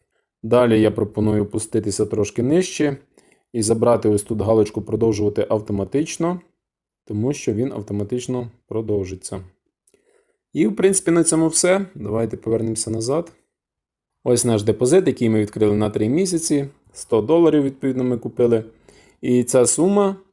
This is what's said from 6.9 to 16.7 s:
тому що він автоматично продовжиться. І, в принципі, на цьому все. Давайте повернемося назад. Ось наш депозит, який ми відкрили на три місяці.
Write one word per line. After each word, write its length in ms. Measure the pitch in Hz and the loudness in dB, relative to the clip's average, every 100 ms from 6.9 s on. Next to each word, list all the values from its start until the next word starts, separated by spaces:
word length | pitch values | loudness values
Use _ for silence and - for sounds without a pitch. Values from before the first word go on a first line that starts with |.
| _ - | _ -8
тому 280 | 104 120 | -4 -4
що 200 | 147 - | -2 -4
він 180 | 104 135 | -2 -4
автоматично 800 | 120 98 104 101 123 123 123 120 - _ | -6 -8 -6 -4 -6 -4 -6 -8 -14 _
продовжиться. 720 | 110 110 104 92 92 - 98 90 _ _ _ _ _ _ _ _ _ _ | -8 -4 -4 -4 -10 -12 -14 -14 _ _ _ _ _ _ _ _ _ _
І, 140 | 143 214 | -2 0
в 80 | 208 | 2
принципі, 360 | 190 196 - | 2 2 2
на 120 | 170 | 2
цьому 240 | 160 160 160 | 2 2 2
все. 380 | 160 180 190 185 - | 2 2 0 -2 -10
Давайте 420 | 104 110 113 - | -6 -2 -4 -4
повернемося 540 | - 113 113 110 - | -2 -2 -2 -4 -4
назад. 400 | 110 113 147 170 _ _ _ _ _ _ _ _ _ | -4 -2 -2 -4 _ _ _ _ _ _ _ _ _
Ось 220 | 120 120 117 | 0 2 2
наш 180 | 110 | 0
депозит, 440 | 107 104 123 180 175 | 0 0 2 4 2
який 220 | 131 117 | 0 0
ми 120 | 110 | 2
відкрили 340 | 104 - 107 104 | 0 0 2 2
на 140 | 107 | 0
три 200 | 104 107 | 0 0
місяці. 580 | 147 190 165 - 147 139 | 0 0 -2 -2 -2 -2